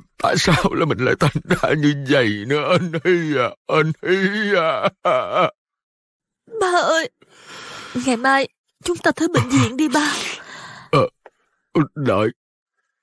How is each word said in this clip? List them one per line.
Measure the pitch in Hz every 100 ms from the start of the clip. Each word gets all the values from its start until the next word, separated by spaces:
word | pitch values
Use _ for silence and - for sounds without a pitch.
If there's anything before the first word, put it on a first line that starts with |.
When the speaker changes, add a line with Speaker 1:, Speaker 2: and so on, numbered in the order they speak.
| - -
Speaker 1:
tại | - -
sao | - 156 -
là | -
mình | 160 110
lại | 127 -
thành | 147 160 -
ra | 180 - 151
như | 147 143 135
vậy | 139 113 104 113
nữa, | 147 139
anh | 175 175 160
Hy | 180 175 160 135
à, | 117 - -
anh | 156 156 -
Hy | 151 190 190 214 202 190
à. | 160 123 185 _ 180 127 95 143 165 - _ _ _ _ _ _ _ _ - 453
Speaker 2:
Ba | 370 349
ơi, | 226 320 320 _ _ - - - - - -
ngày | 247 254 233
mai | 262 277 269 _ _ _
chúng | - 339
ta | 339
tới | - 339
bệnh | 302 240
viện | 269 233 262
đi | 311
ba. | 294 311 - - - - - - - -
Speaker 1:
Ờ, | 143 - _ - _ _ _ _ 170 147
đợi, | - 139 104 110 - _ _ _ _ _ _